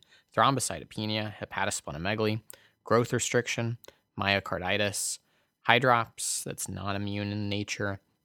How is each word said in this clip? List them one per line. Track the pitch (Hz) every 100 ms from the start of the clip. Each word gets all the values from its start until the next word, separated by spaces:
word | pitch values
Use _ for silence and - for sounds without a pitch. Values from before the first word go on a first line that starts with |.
| _ _ _
thrombocytopenia, | - 120 131 - 85 - - 107 107 107 -
hepatosplenomegaly, | 104 - 98 - - 73 90 110 107 113 - - _ _
growth | - 110 120
restriction, | 123 - 120 - - 117 120 - _ _ -
myocarditis, | 98 98 - 92 90 101 104 101 - - _ _ _ _ -
hydrops, | 120 131 117 110 - - -
that's | - 92 -
non-immune | 95 98 98 101 101 101
in | 104 101
nature, | 101 104 - 104 98 _ _